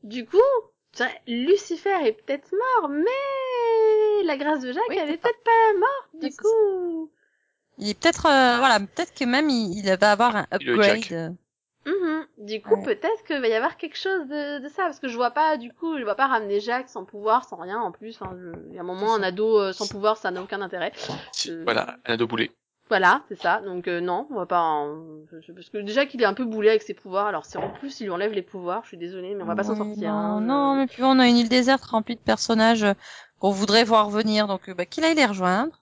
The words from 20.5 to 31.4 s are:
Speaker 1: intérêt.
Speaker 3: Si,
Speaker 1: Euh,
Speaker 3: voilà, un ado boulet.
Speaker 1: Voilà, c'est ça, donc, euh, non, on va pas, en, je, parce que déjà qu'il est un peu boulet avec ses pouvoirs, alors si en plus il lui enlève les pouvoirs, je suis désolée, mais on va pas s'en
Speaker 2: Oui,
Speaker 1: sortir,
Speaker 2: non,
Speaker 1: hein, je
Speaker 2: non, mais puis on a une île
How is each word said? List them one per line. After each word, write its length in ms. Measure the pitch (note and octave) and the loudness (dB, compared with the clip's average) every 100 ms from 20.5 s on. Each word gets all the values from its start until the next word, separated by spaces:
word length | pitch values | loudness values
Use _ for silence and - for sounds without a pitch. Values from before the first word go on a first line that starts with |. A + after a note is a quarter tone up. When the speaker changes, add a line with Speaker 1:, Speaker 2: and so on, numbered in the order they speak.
| D4+ | -8
Speaker 1:
intérêt. 320 | F#3+ F#3 F3 - - - - | -8 -6 -8 -8 -10 -10 -12
Speaker 3:
Si, 180 | - - | -10 -8
Speaker 1:
Euh, 120 | E3 | -6
Speaker 3:
voilà, 320 | D#3+ A2 - - - | -2 -2 -2 -8 -6
un 80 | |
ado 120 | A2+ A#2 | -2 -2
boulet. 240 | A2+ - _ _ _ _ | -2 -4 _ _ _ _
Speaker 1:
Voilà, 320 | G#3 F3+ B3 - | 2 4 4 0
c'est 120 | F#3 | -6
ça, 200 | F3 G3+ | -2 -2
donc, 240 | G3 F3+ F3+ | -2 -8 -4
euh, 120 | F3 | -4
non, 260 | F3+ F3+ D4 | -2 -4 -6
on 40 | |
va 120 | B3 F3 | -8 -2
pas, 140 | F3 | 0
en, 640 | E3 D3+ D3 D#3 D#3+ D#3 D#3 D#3+ | 0 0 -4 -10 -14 -20 -20 -20
je, 120 | D#3+ | -20
parce 180 | F3 E3+ | -20 -12
que 80 | G#3+ | -10
déjà 260 | G3+ A3 C#4 | -4 -2 -2
qu'il 140 | C4 | 2
est 60 | G#3+ | 0
un 80 | |
peu 100 | G#3 | 0
boulet 260 | B3 A3 G#3 | -4 2 2
avec 120 | A3 | 2
ses 100 | - | -2
pouvoirs, 340 | - G3+ F#3 G#3 | -14 -6 -2 -2
alors 180 | F3 - | -4 -8
si 100 | - | -10
en 140 | - | -8
plus 300 | - C#4 C4+ | -10 -14 -10
il 40 | |
lui 60 | G#3 | -8
enlève 220 | F3 G3+ | -4 -2
les 100 | G#3 | -4
pouvoirs, 400 | F3+ F#3+ F3 F#3+ | -8 -10 -6 -6
je 60 | A3+ | -8
suis 80 | F3 | -14
désolée, 360 | E3+ F#3 F#3 G3+ | -12 -10 -10 -8
mais 60 | |
on 20 | G3+ | -4
va 80 | |
pas 80 | G#3 | -4
s'en 100 | G#3 | -2
Speaker 2:
Oui, 40 | G#3+ | -2
Speaker 1:
sortir, 340 | G#3 G#3+ G#3 | -4 -6 -4
Speaker 2:
non, 60 | G#3 | -4
Speaker 1:
hein, 220 | G#3 G#3 | -2 -2
je 40 | A3 | 0
Speaker 2:
non, 280 | C#4 C#4 | 0 2
mais 120 | C4+ C4+ | 2 -2
puis 140 | - | 0
on 140 | C4 C4 | 2 6
a 80 | B3 | 6
une 80 | |
île 120 | A#3+ | 6